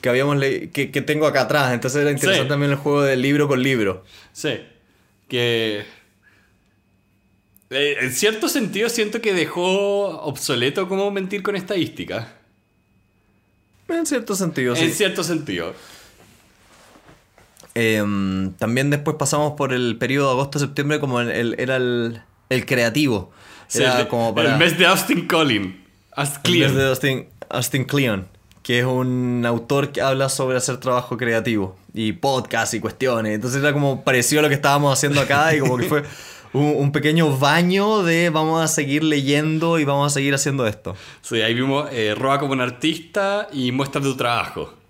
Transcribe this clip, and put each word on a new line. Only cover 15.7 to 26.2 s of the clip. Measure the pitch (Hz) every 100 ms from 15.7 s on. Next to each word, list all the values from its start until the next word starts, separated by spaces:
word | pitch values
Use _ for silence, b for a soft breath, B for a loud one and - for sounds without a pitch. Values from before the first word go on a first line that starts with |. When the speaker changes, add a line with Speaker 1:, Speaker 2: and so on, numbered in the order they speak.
| - B B B B - _ _ _ _ - - - - - _ _ _ _ -
Speaker 1:
Em, | 117 113 110 101 101 98 95 95
también | 92 110 123 143
después | 147 151 160
pasamos | 135 147 147 147
por | 135
el | 127 120 113
periodo | 123 135 139
de |
agosto | 127 139 147
a |
septiembre | 143 143 143 151
como | 139 123
el, | 120
el, | 85 120 -
era | 127 131
el, | 123 120 117 113 - _ _
el | 127 -
creativo. | 127 117 117 147 104 87 B B B B
Speaker 2:
Sí, | -
Speaker 1:
Era | 135
Speaker 2:
el | 123
de-, | 120
Speaker 1:
como | 120 117
para | 104 117
Speaker 2:
el | 113
mes | 170 156
de | 175
Austin | 190 - 175 170
Collin. | 165 151 104 95 95 _ _ _
Aust-, | -